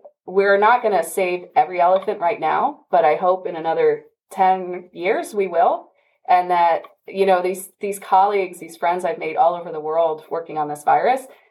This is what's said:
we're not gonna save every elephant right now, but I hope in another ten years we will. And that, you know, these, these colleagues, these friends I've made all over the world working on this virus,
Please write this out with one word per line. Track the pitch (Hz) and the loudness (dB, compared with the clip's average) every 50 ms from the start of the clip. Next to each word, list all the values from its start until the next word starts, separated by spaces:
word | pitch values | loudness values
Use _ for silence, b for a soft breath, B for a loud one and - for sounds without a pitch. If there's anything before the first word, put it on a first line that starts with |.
| - - _ _ - | -20 -20 _ _ -12
we're | 185 185 196 196 202 196 196 | -4 0 2 2 4 4 4
not | 208 220 240 247 | 4 4 4 4
gonna | 226 220 202 175 | 2 0 0 0
save | 160 - - 202 190 180 180 180 175 - - | -2 -2 -4 -4 -2 -2 -4 -6 -8 -4 0
every | - 151 160 180 175 | 0 0 0 2 2
elephant | 170 180 190 190 190 214 208 - | 2 4 2 2 0 -2 -6 -4
right | 170 170 - - | -2 -4 -2 -2
now, | 156 156 151 - 226 277 302 - _ - | -2 -2 0 0 -2 -2 -4 -8 _ 0
but | 190 175 165 | 2 4 4
I | 151 151 | 4 2
hope | - 185 180 185 185 - | 2 2 0 0 0 -2
in | 180 180 | -8 -8
another | 160 160 165 160 165 156 151 147 151 - _ _ _ _ _ | -6 -4 -2 0 2 2 2 0 0 -6 _ _ _ _ _
ten | - - 190 185 190 185 185 180 180 180 180 - | -2 2 2 2 2 0 -2 -8 -10 -10 -12 -14
years | - 165 170 190 269 330 339 - - | -10 -6 -2 -2 -2 -2 -4 -6 -4
we | 202 190 | -4 -2
will. | 180 170 170 - - 320 349 - _ _ _ _ _ _ _ _ - | 0 2 2 2 2 2 -2 -6 _ _ _ _ _ _ _ _ 2
And | 180 180 180 180 | 2 2 2 2
that, | 180 170 170 170 - - - - _ _ _ - | 2 2 2 2 2 0 -4 -10 _ _ _ -8
you | - 190 196 | -2 0 2
know, | 196 185 180 | 2 2 2
these, | 180 180 190 190 - - _ _ | 2 -2 -4 -6 -10 -18 _ _
these | - 202 196 196 | -8 -8 -8 -8
colleagues, | - - 202 185 196 202 208 196 185 175 175 - | -4 2 2 4 4 4 2 0 -2 -4 -6 -14
these | 165 160 - | -18 -18 -10
friends | - 180 170 180 180 180 | -4 -2 -2 -2 -2 -2
I've | 170 160 160 | -4 -6 -4
made | 160 160 156 | -6 -4 0
all | 156 151 165 175 | 2 2 2 2
over | 175 175 175 | -2 -8 -10
the | 160 156 | -10 -8
world | 151 156 156 165 170 156 - - - - | -6 -4 -2 0 0 0 -2 -4 -8 -10
working | - 165 - - 151 156 | -10 -8 -8 -8 -6 -6
on | 151 147 | -6 -6
this | 147 147 - | -6 -6 0
virus, | 143 139 151 170 220 254 262 262 - b b b b | 2 2 2 2 2 0 -2 -4 -12 b b b b